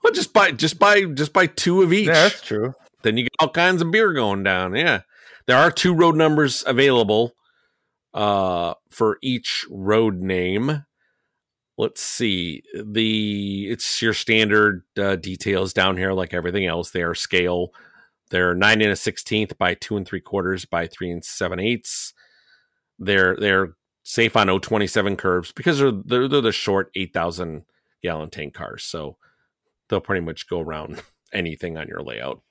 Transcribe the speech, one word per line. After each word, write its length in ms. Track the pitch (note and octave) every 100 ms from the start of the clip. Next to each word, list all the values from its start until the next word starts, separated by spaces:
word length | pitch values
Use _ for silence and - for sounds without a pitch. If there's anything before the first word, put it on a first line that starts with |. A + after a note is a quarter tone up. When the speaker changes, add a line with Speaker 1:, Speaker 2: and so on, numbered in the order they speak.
Speaker 1:
Well, 80 | A#4
just 200 | F#4 -
buy, 200 | G#3+ F#3+
just 260 | B2+ D#3 F3
buy, 240 | G3+ G3+
just 300 | F#3+ C#3 D3+
buy 160 | F#3+ E3+
two 340 | - - G3
of 100 | F3+
each. 140 | F#3+ G3
Speaker 2:
Yeah, 60 |
that's 280 | D#3+ F#3 -
true. 360 | - G#2+ A#2 C3 _ _
Speaker 1:
Then 140 | A#2 A2
you 80 |
get 80 | A#2+ -
all 80 | D#3
kinds 340 | E3 F3+ F#3
of 80 | E3
beer 220 | G#3+ A3
going 320 | D3+ A2 G2
down. 320 | G2 F#2 F#2 G2+
Yeah. 240 | E3 G#2+ - _ - - -
There 100 | B2+
are 160 | E3
two 200 | E3 F3+
road 220 | E3+ E3+
numbers 480 | D#3 D#3+ D3+ C#3+ B2
available, 680 | - B2+ C#3 B2 G#2 G#2+ A#2+ _ _ _ _ _ _ _ _
uh, 600 | - G#2 G2+ F#2+ F2 E2+ - _
for 300 | - A2 G2+
each 460 | C3 B2 - - -
road 520 | G2 F#2+ A2 A2+ F#2
name. 640 | F#2+ F#2 F2+ G2 C3 D3+ C#3+ _ _ _ _ _ _ _ _ -
Let's 240 | A2 -
see. 600 | - - A#2+ F#2 F2 D2 _
The, 920 | - G#2+ G#2 A2 A2 G#2+ G2+ G2+ G2 G2+
it's 320 | A2+ - -
your 140 | A2+
standard, 680 | G#2 - A2 G#2+ G#2+ G#2+ F#2 _ -
uh, 200 | G2 F#2+
details 560 | F2+ F#2 - G2 F#2
down 240 | - F#2+ F2+
here, 160 | F#2+
like 200 | F#2+ F2+
everything 340 | F2+ E2+ F#2+ F#2
else. 260 | E2 E2+
They 100 | F#2
are 140 | E2+ E2
scale. 560 | - F#2+ F2 F2+ F2 _ - _ _ _ _
They're 240 | F#2 F2+
nine 260 | F2 G2+ A2
and 120 | G#2+
a 40 | F#2+
sixteenth 600 | - - - A2 G#2+ -
by 160 | F2+
two 220 | F2 - G#2
and 100 | F#2
three 140 | F#2+
quarters 440 | - G2+ F2+ F#2
by 220 | - E2+ E2+
three 240 | - F2+
and 140 | F2
seven 340 | - - F2+ F2+
eighths. 560 | G#2 A#2+ - - - _ _ _ _ _ _ _ _ _
They're, 380 | F#2 G2 F#2
they're 360 | F#2 G#2 F#2+ F#2 - _ _
safe 320 | - - A#2 A2+
on 120 | G2
O 120 | F#2
twenty-seven 560 | - A2 G2 - G2+ F#2+
curves 340 | F#2+ F2+ F2
because 300 | - - C#3+
they're, 100 | C#3
they're, 380 | G#2 G2 B2 C3+
they're 120 | C#3+
the 120 | A2+
short 400 | G2 - G2 F#2+
eight 180 | - F2+
thousand 520 | F2+ E2+ E2 F2 D#2 - _ _ _
gallon 300 | - D#2+ D#2
tank 240 | - D2+
cars. 300 | - - G1+
So 320 | - E2 D2 - _ _ _ _ _ _ _
they'll 120 | G2+
pretty 240 | - F#2+
much 240 | E2 D#2+ -
go 120 | F2
around 420 | D#2+ D#2 D#2 - - _
<laughs> 160 | _
anything 440 | G2+ F2 D#2 F2+ D#2+
on 120 | D2+
your 120 | -
layout. 420 | C#2+ A1+ B1+ A#1 _